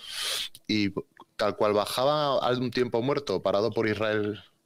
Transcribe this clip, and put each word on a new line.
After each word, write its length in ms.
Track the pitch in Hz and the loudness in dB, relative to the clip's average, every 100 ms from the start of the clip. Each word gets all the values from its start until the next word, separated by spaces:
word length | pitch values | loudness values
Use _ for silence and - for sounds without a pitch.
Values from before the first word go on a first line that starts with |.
| - - - - - - - | -6 -8 -4 -4 -6 -10 -2
y 260 | 107 101 - - - - - | 0 0 -2 -8 -16 -18 -2
tal 200 | 107 101 | -2 2
cual 180 | 107 | 2
bajaba 640 | 104 98 - 135 151 143 131 | 2 2 2 2 2 2 2
a 120 | - 127 | 2 0
un 120 | 123 | 0
tiempo 300 | 127 123 117 | 0 0 0
muerto 400 | 127 143 - 95 | 0 0 -2 0
parado 300 | 98 98 113 | 2 2 2
por 160 | 110 110 | 0 0
Israel 520 | 104 110 107 104 104 - _ | 0 0 0 -2 -6 -14 _